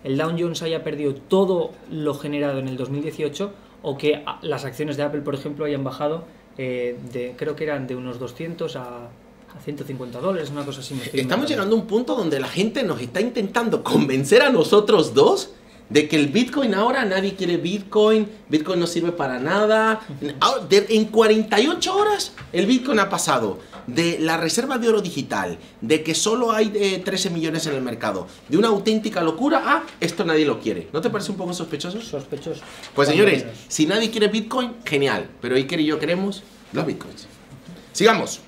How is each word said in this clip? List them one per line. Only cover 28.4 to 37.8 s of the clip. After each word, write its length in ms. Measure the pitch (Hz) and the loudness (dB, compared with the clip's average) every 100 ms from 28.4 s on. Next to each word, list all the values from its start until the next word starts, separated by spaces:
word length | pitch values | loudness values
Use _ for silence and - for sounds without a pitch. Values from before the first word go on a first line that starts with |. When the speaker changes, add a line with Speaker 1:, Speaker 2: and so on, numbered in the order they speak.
| - | -2
Speaker 2:
de 80 | 147 | 2
una 120 | 226 | 4
auténtica 520 | 202 220 220 214 185 | 4 2 0 0 0
locura 400 | 160 160 269 311 | 0 0 2 2
a 200 | - 302 - - | 2 0 -2 -6
esto 260 | 170 - 175 | -6 -2 0
nadie 180 | 156 | 2
lo 160 | 151 113 | 2 0
quiere. 280 | 110 90 82 | -2 -4 -4
¿No 100 | 143 | -4
te 100 | 226 | -2
parece 180 | 214 - | -4 -6
un 80 | 196 | -6
poco 160 | 180 | -6
sospechoso? 480 | 175 165 143 175 202 | -6 -6 -6 -6 -8
Speaker 1:
Sospechoso. 600 | 226 147 131 139 - 147 | -8 -10 -8 -10 -8 -10
Speaker 2:
Pues, 280 | - - - - | -12 -18 -10 2
Speaker 1:
Cuando 160 | 143 | 4
Speaker 2:
señores, 320 | 156 208 147 | 6 6 4
Speaker 1:
menos. 160 | 117 - - | 0 -12 -10
Speaker 2:
si 180 | - 156 | 4 4
nadie 240 | 202 226 | 6 2
quiere 180 | 226 208 | 2 2
Bitcoin, 420 | 214 220 254 247 220 - | 2 -2 -2 -4 -6 -2
genial, 440 | 147 139 107 82 - | 2 2 0 -4 -8
pero 140 | 120 127 | 0 2
Iker 240 | 135 170 | 2 0
y 40 | 151 | 0
yo 140 | 151 | 0
queremos 420 | 151 180 196 196 - - - | 0 0 0 -4 -12 -20 -8
los 100 | 131 | -4
Bitcoins. 440 | 160 - - - - - - - - - | -4 -4 -10 -16 -20 -20 -20 -20 -20 -20